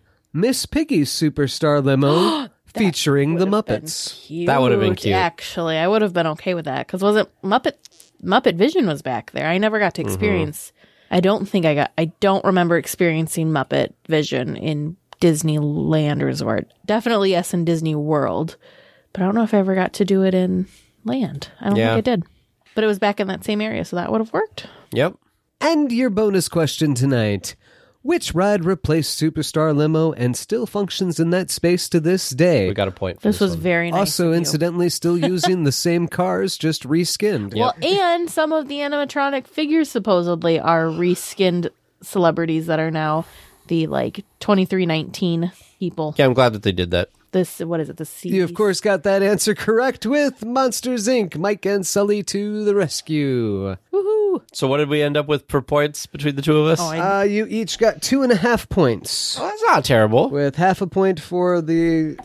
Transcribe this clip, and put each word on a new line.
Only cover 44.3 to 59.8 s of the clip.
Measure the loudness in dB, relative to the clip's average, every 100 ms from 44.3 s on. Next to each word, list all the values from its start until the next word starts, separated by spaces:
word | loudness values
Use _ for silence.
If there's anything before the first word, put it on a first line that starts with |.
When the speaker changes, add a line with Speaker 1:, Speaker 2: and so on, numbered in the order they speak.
| -8
Speaker 2:
twenty-three | 0 2 2 0 0
nineteen | -2 -4 -4 -2 0 -2 -6 _ -8
people. | -8 -4 -4 2
Speaker 3:
Yeah, | 2
I'm |
glad | 4 2
that | 2
they | -2
did | -2 0
that. | 0 -2 _ _
Speaker 2:
This, | -2 -2 -4
what | -6 -4
is | -6
it? | -8
The | -14
C | -10 -4
Speaker 1:
You, | -2
of | -2
course, | 0 0 0
got | 0 0
that | 2 2
answer | 2 2 0 -2
correct | 2 2 2 -2 -2
with | 0 0 -2
Monsters, | -4 0 0 0 -4 -2 0
Inc, | 0 0 -2
Mike | -2 -2 0
and | -2 0
Sully | 0 0 0
to | -2 -4 -4 -2 0
the | 2
rescue. | 0 -4 -4 -2 0 0 0 -2 -4 -6 -4
Speaker 2:
Woohoo! | -2 0 2 2 0 -4
Speaker 3:
So | -4 0
what | 0
did | 2
we | 2
end | 2 0
up | 0
with | -2 0
per | -2
points | 0 0 0 -4 -14
between | -6 -4 -2
the |
two | 2 4
of | 4
us? | 2
Speaker 2:
Oh, | 0
I | -2 0 2
Speaker 1:
Uh, |
you | 2 0 -2
each | -4 -4 0
got | 0 0
two | 0 2
and | 4
a | 2
half | 2 0 0
points. | 2 2 2 -4 -6 -6 -6
Speaker 3:
Oh, | -6
that's | 0
not | 2 4